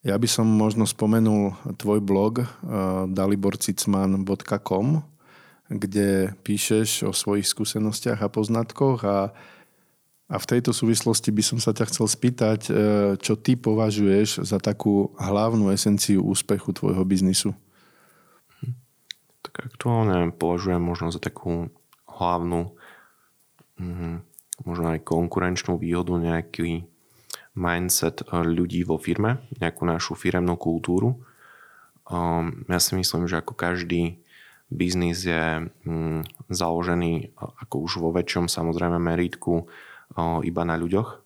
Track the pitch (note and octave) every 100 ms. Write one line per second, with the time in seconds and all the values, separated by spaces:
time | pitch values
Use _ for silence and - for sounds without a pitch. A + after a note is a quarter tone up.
0 | - G2+ A#2 - A2 G#2+ G#2+ A2 G#2+ -
1 | G#2+ A2+ A2 G#2+ G2+ F#2+ - G2 G#2 G#2
2 | G2 G2 G#2+ A#2 B2 - - A2 F#2+ F#2
3 | F#2 F#2+ G2 G2+ G2 F#2+ - F#2+ - G2
4 | F#2+ G2 F#2+ G2 - G2+ - F#2+ A#2+ D#3
5 | D3 _ _ - - _ _ G#2 G2+ G2+
6 | G2+ F#2+ F#2 F#2+ - G#2 - G#2+ A2 -
7 | G#2 F#2+ - G2+ F#2+ - G#2+ A2 G#2+ G#2+
8 | A#2+ A2 G#2 A2 G#2 A2+ A2+ - C3+ A#2+
9 | G#2 G2+ G2+ - - - _ _ _ _
10 | _ _ _ F#2+ - B2 B2 A2+ A2+ A2
11 | A#2+ A2+ - G#2+ G#2 A#2+ A#2 G#2 A2 -
12 | A2 - B2 B2 A2 A2 - G#2 G#2+ G#2
13 | G2+ G2 - G#2+ - B2 A#2 A2 A2 G#2
14 | G2+ G2 G#2+ - G#2 G2+ G#2 G2+ G#2+ G2+
15 | G2+ - F#2+ G2+ A2 A2+ G2+ G2+ G#2+ G2+
16 | - G2 G2+ F#2+ - G2+ - F#2 G2 F#2
17 | F#2 F#2 F#2 F#2+ G#2 G2 _ _ _ _
18 | _ _ _ _ _ _ A#2+ B2 _ _
19 | _ - _ _ - - B2 - A#2+ A#2
20 | A2 F2+ E2+ E2+ E2+ F2 F#2+ F2+ E2+ F2
21 | E2 F2 - - F#2 E2+ E2 _ _ _
22 | - - F2 F2 F2 E2+ E2 - - -
23 | _ _ _ _ _ _ _ _ F2+ F2
24 | E2+ E2+ - - _ - - F2 E2 D#2+
25 | - E2 E2+ - F2+ F2+ - F2 E2+ F2
26 | F2 F2 E2+ E2 E2 - E2+ E2 F2 _
27 | _ _ _ - - - F2 E2+ F2+ -
28 | E2 - - F2 E2+ E2+ F2 F2+ F2 D#2+
29 | - E2+ G#2+ C3 - - E2+ - F2 E2
30 | - - F2+ F2+ F2 E2+ - E2 E2+ F2+
31 | A2+ B2+ - _ - - - - _ _
32 | - F2 E2+ E2+ E2 - - F2+ - F#2
33 | F2+ E2+ F2 E2+ - - F2 F2+ F2 F2
34 | E2+ E2+ _ - - - _ - F2+ F2+
35 | F2 E2+ F#2 E2 D#2+ D#2+ E2+ _ - D#2+
36 | D#2+ D#2+ D#2 - - F2 E2+ E2 F2 F2
37 | E2+ E2 - - - - - - E2+ F2+
38 | E2 F2 E2+ F2 E2+ - E2 E2 F2 F2
39 | E2+ E2+ F2+ - - E2+ - - - -
40 | - - E2 E2 - E2+ E2+ E2 E2+ G2
41 | A2+ -